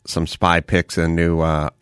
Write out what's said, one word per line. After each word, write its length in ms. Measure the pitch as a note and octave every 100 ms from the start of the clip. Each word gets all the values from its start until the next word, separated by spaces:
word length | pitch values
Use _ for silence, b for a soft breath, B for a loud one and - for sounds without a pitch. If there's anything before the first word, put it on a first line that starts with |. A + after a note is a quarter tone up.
| -
some 180 | E2+ D#2+
spy 360 | - F2+ E2+
pics, 360 | - F2+ - -
a 100 | E2
new, 320 | E2 E2+ E2
uh, 280 | D#2+ D#2 D2 -